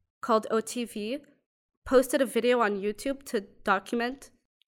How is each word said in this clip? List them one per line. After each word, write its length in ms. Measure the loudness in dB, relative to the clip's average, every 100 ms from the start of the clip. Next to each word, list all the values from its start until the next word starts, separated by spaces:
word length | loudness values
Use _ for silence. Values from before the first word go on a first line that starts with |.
| _ _
called 260 | 0 0 2
O 100 | -2
T 240 | -2 -6 -6
V 340 | -6 -6 -8 -10 _ _ _ _ _ 4
posted 360 | 4 6 2
a 40 | 0
video 340 | 0 2 2
on 220 | 2 0
YouTube 420 | -4 -4 -6 -8
to 220 | -6 -6 -6 -6
document 640 | -2 -2 0 -4 -4 -6 -16 _ _ _